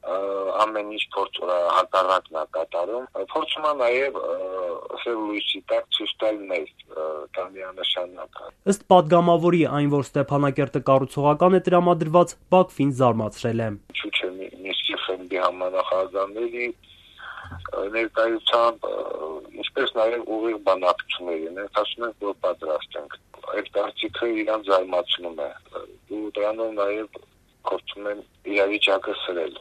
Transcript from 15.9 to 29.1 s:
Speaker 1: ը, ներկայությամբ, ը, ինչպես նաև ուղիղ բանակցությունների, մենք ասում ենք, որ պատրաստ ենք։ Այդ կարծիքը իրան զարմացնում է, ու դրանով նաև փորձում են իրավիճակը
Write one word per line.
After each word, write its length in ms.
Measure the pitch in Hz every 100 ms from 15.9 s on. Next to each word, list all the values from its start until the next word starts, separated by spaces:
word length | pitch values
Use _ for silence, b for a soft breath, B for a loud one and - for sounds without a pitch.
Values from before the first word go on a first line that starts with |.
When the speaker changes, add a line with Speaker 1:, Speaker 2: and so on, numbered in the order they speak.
| 92 92 95 98 107 117 120 120
Speaker 1:
ը, 1160 | - - - - - - - - - - - 98
ներկայությամբ, 960 | 113 113 - 113 113 - 120 117 117 -
ը, 60 | - - - 78 78 - -
ինչպես 320 | - - 123 117
նաև 260 | 110 120 110 110
ուղիղ 220 | 113 110 98
բանակցությունների, 880 | 92 90 87 - - 87 82 80 90
մենք 200 | 101 107
ասում 260 | 104 - 117
ենք, 180 | - 101
որ 100 | 98 92
պատրաստ 540 | 87 80 76 - 76
ենք։ 200 | 73 - _ - -
Այդ 220 | 104 101 101
կարծիքը 520 | 104 - 110 - 117 110
իրան 220 | 107 107 101
զարմացնում 680 | 95 92 90 87 92 87 80
է, 120 | 82 - _ 87 - - _
ու 140 | 104 107
դրանով 360 | 104 104 113 113 107
նաև 440 | 101 104 107 - - _ _ _ -
փորձում 420 | 92 - - 104
են 80 | 104 - _ 98
իրավիճակը 680 | 101 98 104 - 98 110